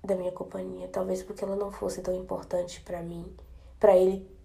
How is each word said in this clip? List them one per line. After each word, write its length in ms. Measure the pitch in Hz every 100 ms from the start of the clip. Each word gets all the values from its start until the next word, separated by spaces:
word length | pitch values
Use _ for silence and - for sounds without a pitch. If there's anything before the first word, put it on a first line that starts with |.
da 140 | 196 190
minha 160 | 180
companhia. 560 | 180 - 190 185 185 180
Talvez 340 | 190 185 185
porque 220 | - 208
ela 100 | 196
não 160 | 196 202
fosse 320 | 196 190 185
tão 100 | 180 185
importante 640 | 185 185 - 180 175 -
pra 200 | - 175
mim, 360 | 170 170 175 - - - - -
pra 180 | 202 185
ele 320 | 185 190 - -